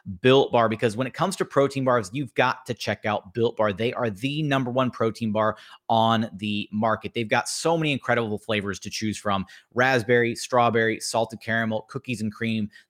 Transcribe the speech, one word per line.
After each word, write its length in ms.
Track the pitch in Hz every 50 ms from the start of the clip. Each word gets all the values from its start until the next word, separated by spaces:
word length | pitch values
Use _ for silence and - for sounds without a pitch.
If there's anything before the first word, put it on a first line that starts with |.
| - 95 92 -
Built 280 | - 127 131 135 - -
Bar, 200 | - 120 113 107
because 260 | 110 104 127 113 101
when 100 | 120 131
it 60 | 127
comes 240 | - - 165 196 190
to 80 | - 170
protein 400 | - - 139 139 135 139 139 131
bars, 240 | 131 123 120 98 92 113
you've 180 | 147 139 113
got 320 | - - 127 123 - - -
to 80 | -
check 320 | 117 - - 107 101 - -
out 300 | 107 104 98 - 92 -
Built 240 | 117 113 120 - -
Bar. 160 | 107 104 95
They 180 | 87 113 123
are 160 | - 113 123 113
the 340 | 98 95 127 139 143 156
number 280 | 156 143 135 135 127 123
one 200 | 120 131 131 120
protein 420 | - - 113 113 104 - 117 110
bar 260 | 104 110 107 110 107 - - - - - _ -
on 400 | 117 113 113 113 113 110 113 -
the 340 | - 92 107 107 104 104 - -
market. 400 | 101 107 117 113 107 107 - 101
They've 160 | - 120 113 107
got 220 | 127 120 - -
so 260 | - - - 160 170
many 160 | 165 156 151
incredible 460 | 139 120 - - 120 120 117 107 107 101
flavors 420 | - - 107 104 98 101 92 -
to 80 | - 104
choose 300 | - - 110 107 98 -
from: 260 | - 104 98 98 92 - - - _ _ -
raspberry, 600 | 117 127 131 135 123 104 123 120 120 117 117 117
strawberry, 640 | - - - 131 120 120 117 110 117 113 110 110 -
salted 440 | - - - 113 117 - 110 -
caramel, 400 | - 113 113 113 113 110 110 113
cookies 400 | - - - 135 - 127 120 104
and 100 | 110 107
cream, 380 | - - 117 113 110 110 104 104 - - _